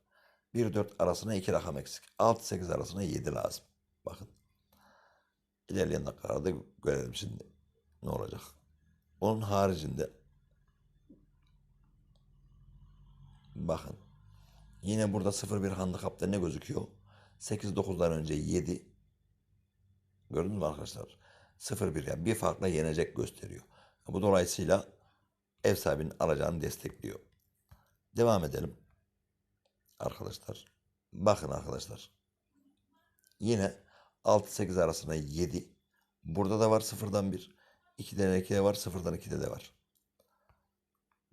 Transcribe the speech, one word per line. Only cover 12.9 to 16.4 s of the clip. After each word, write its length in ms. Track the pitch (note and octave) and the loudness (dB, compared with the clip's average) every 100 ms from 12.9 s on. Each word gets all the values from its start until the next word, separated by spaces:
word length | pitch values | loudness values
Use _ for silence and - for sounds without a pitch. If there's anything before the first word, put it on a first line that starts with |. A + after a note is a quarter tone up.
| - - - - - - - | -20 -20 -20 -20 -20 -16 -6
bakın. 420 | E2 D#2+ - - - - - - - - - - | -2 -2 -4 -14 -20 -20 -20 -20 -20 -20 -20 -10
Yine 320 | F#2+ G#2+ G#2 | -2 2 2
burada 180 | G2 F#2+ | 2 0
sıfır 320 | G2 G2 G2+ | -2 -2 0
bir 60 | F#2+ | 0
handikapta 580 | F#2 F#2 F2+ F#2 - F#2 | 0 -2 -2 -6 -2 0
ne 120 | |
gözüküyor? 480 | G#2 | 0